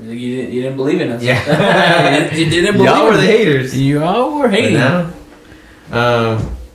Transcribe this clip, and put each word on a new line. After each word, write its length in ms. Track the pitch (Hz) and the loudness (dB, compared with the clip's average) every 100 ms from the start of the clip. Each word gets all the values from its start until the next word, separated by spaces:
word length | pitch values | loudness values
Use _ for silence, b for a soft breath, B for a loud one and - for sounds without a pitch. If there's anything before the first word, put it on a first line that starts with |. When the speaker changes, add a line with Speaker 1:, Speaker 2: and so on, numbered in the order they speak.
| 110 | -12
Speaker 1:
like, 100 | 120 | -10
you 180 | 123 127 | -6 -6
didn't, 160 | 120 | -6
you 80 | 123 | -6
didn't 140 | 131 135 | -4 -4
believe 240 | 135 175 | -4 -2
in 100 | 139 | -4
us. 100 | 120 | -4
Speaker 2:
Yeah. 1080 | 120 123 143 156 202 175 175 170 175 151 160 | -2 -2 0 0 2 2 2 2 2 0 0
Speaker 1:
<laughs> 40 | |
You, 120 | 160 156 | -2 0
you 40 | |
didn't 260 | 170 196 202 | 2 2 2
Speaker 2:
Y'all 40 | 127 | 2
Speaker 1:
believe 180 | - | 4
Speaker 2:
were 60 | 226 | 4
Speaker 1:
in 80 | 202 | 4
Speaker 2:
the 40 | |
Speaker 1:
us. 140 | 185 220 | 4 4
Speaker 2:
haters. 400 | 196 135 127 131 | 2 0 -2 -2
Speaker 1:
Y'all 540 | 139 143 160 214 269 294 | 0 0 0 0 -2 -2
were 80 | 254 | 0
Speaker 2:
But 40 | 202 | 0
Speaker 1:
hating. 200 | 262 151 | 2 2
Speaker 2:
now, 340 | 131 180 170 - - - B B B B - | 2 0 -4 -10 -20 -20 B B B B -8
um, 640 | 117 120 117 113 110 - - - | -2 0 0 0 -2 -6 -10 -14